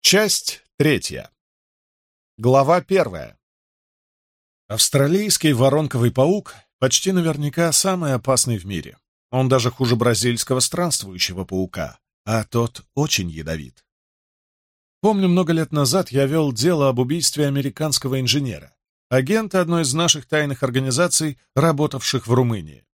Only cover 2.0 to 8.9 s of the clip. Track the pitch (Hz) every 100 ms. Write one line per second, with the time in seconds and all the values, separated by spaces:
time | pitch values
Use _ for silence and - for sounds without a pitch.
2 | _ _ _ - 113 131 135 175 - 190
3 | 135 87 60 _ _ _ _ _ _ _
4 | _ _ _ _ _ _ _ 110 - 143
5 | 143 185 208 - 156 127 131 147 151 127
6 | 117 - 143 202 - - _ _ 127 -
7 | 190 185 165 151 147 139 170 147 196 185
8 | 156 127 - 127 - 110 92 92 -